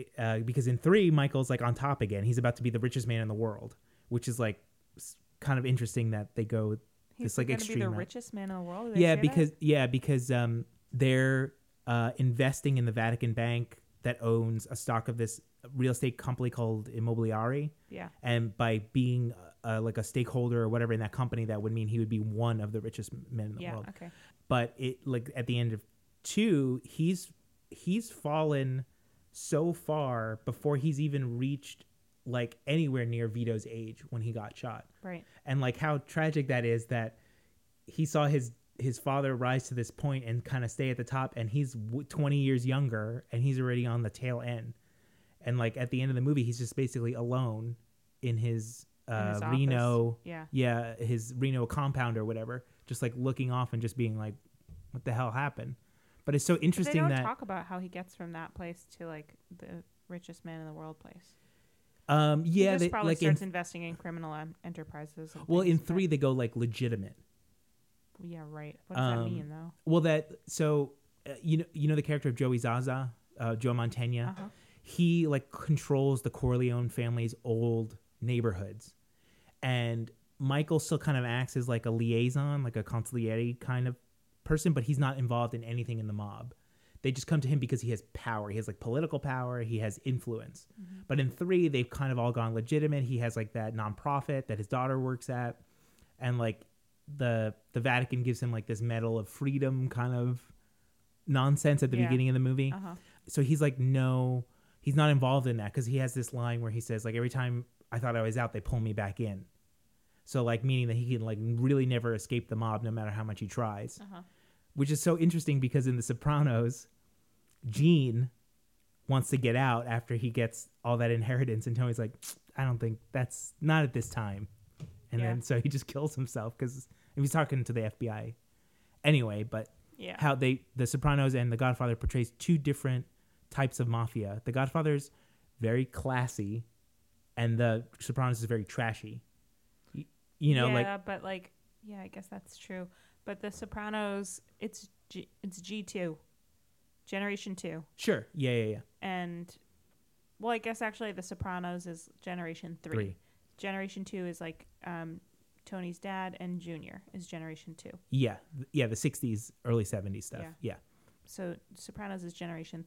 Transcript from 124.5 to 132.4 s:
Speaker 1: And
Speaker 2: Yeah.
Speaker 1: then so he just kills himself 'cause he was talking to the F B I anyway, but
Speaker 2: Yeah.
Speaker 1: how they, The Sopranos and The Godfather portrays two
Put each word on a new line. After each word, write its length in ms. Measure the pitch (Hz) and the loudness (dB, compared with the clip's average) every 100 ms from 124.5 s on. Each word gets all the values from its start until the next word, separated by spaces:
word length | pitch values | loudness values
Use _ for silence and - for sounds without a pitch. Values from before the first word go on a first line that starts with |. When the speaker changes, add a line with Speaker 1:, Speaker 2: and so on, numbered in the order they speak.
| - - - - - - | -14 -20 -16 -16 -16 -6
Speaker 1:
And 80 | 117 | -2
Speaker 2:
Yeah. 60 | 117 | 0
Speaker 1:
then 140 | 120 | -2
so 180 | - 123 | 0 0
he 80 | 143 | 2
just 180 | 143 - | -2 -4
kills 280 | 139 151 - | -4 -4 -2
himself 420 | 131 123 110 - | -4 -4 -6 -4
'cause 300 | 127 131 - - _ | -6 -6 -14 -20 _
he 60 | - | -2
was 100 | 143 | 2
talking 320 | 165 143 131 120 | 2 2 0 0
to 80 | |
the 100 | 120 | -2
F 160 | 107 - | -2 -2
B 100 | 117 | -4
I 260 | 107 113 - _ _ _ _ _ _ | -4 -8 -12 _ _ _ _ _ _
anyway, 400 | 147 151 113 104 | 4 4 4 -2
but 240 | 110 110 110 _ _ - | -4 -6 -8 _ _ -16
Speaker 2:
Yeah. 180 | - - | -12 -2
Speaker 1:
how 140 | 151 131 | 0 4
they, 300 | 131 131 - 127 | 2 2 -2 -2
The 100 | 123 | -2
Sopranos 480 | 139 151 143 135 127 | 2 2 4 4 2
and 160 | 120 | 2
The 60 | 113 | 2
Godfather 380 | 127 123 123 113 | 2 2 0 0
portrays 340 | - 131 117 | 0 0 -2
two 260 | - | -2